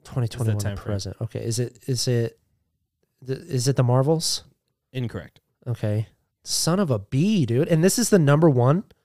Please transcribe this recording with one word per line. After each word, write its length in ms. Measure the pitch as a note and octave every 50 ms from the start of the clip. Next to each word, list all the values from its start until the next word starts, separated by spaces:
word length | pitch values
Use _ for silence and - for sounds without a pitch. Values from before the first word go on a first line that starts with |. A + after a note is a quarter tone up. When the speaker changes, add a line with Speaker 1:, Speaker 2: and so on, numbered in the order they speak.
| _
Speaker 1:
Twenty 240 | - - C3 A#2+ A2+
twenty-one 280 | - B2+ A#2 A2 G#2
Speaker 2:
Is 60 | G#2 G#2+
the 60 | G#2+
Speaker 1:
to 80 | G2+
Speaker 2:
time 0 |
frame. 80 | G2 -
Speaker 1:
present. 320 | G#2+ G#2 G2 F#2+ F#2+ F#2 -
Okay, 240 | G#2+ - - A2 A2
is 140 | A#2 A2+ A#2
it, 200 | A#2+ - - - -
is 200 | - C3 A#2 -
it, 320 | C3+ B2 A#2 A#2 A2+ - _ _ _ _ _ _ _ _ _ _ _ _ _ _ _ _ _ B2+
th-, 120 | B2 C3+ -
is 280 | - - - B2+ A#2 C#3
it 80 | C3+
the 60 | - B2+
Marvels? 640 | A#2+ B2 B2+ C3+ C#3+ E3 D#3+ D#3+ - - - - _ _ _ _ _ _ _ _ _ -
Speaker 2:
Incorrect. 480 | C3 B2 A2 - G2 D2+ - _ _ _ _ _ _ -
Speaker 1:
Okay. 420 | A#2+ A#2 - - G#2+ G#2 G#2+ G#2+ - _ _ _ _ _ _ -
Son 340 | - - - - D#3+ E3+ G3
of 120 | G3+ D3+
a 80 | B2+ G#2
bee, 460 | G2 - - C3+ E3 G#3 A3 F#3+ C#3
dude. 240 | G#2 A2+ B2 D#3 -
And 140 | E3+ D#3 E3
this 160 | G3 - -
is 120 | A3+ -
the 80 | G#3+ F#3
number 300 | D3+ C#3 C#3+ D3+ E3+ E3
one? 360 | C3+ B2 A#2+ B2+ D3+ F#3+ - _ - _ _